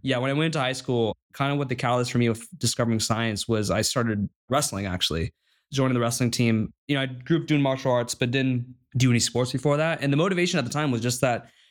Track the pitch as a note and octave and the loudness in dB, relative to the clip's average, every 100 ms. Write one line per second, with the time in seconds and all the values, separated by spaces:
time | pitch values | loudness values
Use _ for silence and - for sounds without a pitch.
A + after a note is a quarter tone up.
0 | C3 B2 C3 C#3+ D#3+ D#3 C3 C3 - A#2+ | -4 -2 0 0 0 0 -2 -4 -2 0
1 | A2 - _ - C#3 C#3+ C3 B2 B2 B2 | 0 -4 _ -4 -2 0 -2 -2 0 0
2 | B2 B2 A#2+ A2+ - E3+ A#2 - A#2 A2+ | 0 2 2 0 -8 -4 -4 0 0 0
3 | - A2+ A#2 G#2 - A2 G2 G2 - B2+ | 0 -2 -2 -2 0 0 2 0 0 0
4 | A#2 G#2 G2 _ - C3+ D3 G2 G2 F2+ | 0 0 -4 _ -2 -2 -2 -4 -4 -2
5 | - D#2+ - _ _ _ - C3+ C3 B2 | -2 -2 -4 _ _ _ -8 -2 0 2
6 | A#2 A#2 A#2+ - A#2+ A2 G#2 _ - C#3+ | 0 0 -2 2 2 2 -2 _ -4 -2
7 | C3+ B2+ - E3 C#3 D3 C3+ C3 C3 B2 | -2 -6 0 0 2 2 2 0 0 0
8 | A#2+ - B2 C3+ C3 B2 B2 - _ B2 | 0 -2 0 0 0 -2 -4 -14 _ 2
9 | B2+ A#2+ - A#2+ B2 C3 D3 D3 D#3+ D#3+ | 4 4 2 0 -2 0 0 2 0 0
10 | C#3 D3+ F#3+ F3+ F3 E3+ A#2+ D3 D3+ A#2 | 0 2 2 2 0 0 -2 -2 0 0
11 | B2 B2 C3 A2+ - _ _ | 0 0 0 0 -6 _ _